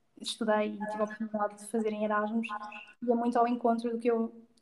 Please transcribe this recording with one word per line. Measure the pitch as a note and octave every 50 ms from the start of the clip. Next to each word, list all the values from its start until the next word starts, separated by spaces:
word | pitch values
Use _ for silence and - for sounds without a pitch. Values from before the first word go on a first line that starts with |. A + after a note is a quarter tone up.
| _ _ _ -
estudei | - - - - A3+ G#3+ G#3+ G#3+ G#3+ G#3+
e | G#3+ G3+
tive | G#3 G#3+ G#3+ G#3+
a | G#3+
oportunidade | G#3 G#3+ - A3+ G#3+ G#3+ G#3+ G#3 G#3 G#3 -
de | -
fazer | - - A3+ G#3+ G#3+ G#3+
em | G#3 G#3+
Erasmus | G#3+ G#3+ G#3 G#3+ G#3 A3+ A#3 A3+ - A#3+ - - - - A3 - - - - A#3+
ia | A#3+ A#3
muito | A#3 A#3+ A#3+ A#3+ B3
ao | A#3
encontro | A#3+ B3 A#3+ - A#3 A#3 A3+ A#3 A#3+
do | A3+ A3+
que | A3+ A#3+
eu | A#3 A3+ A3+ A3+ - - - - _ _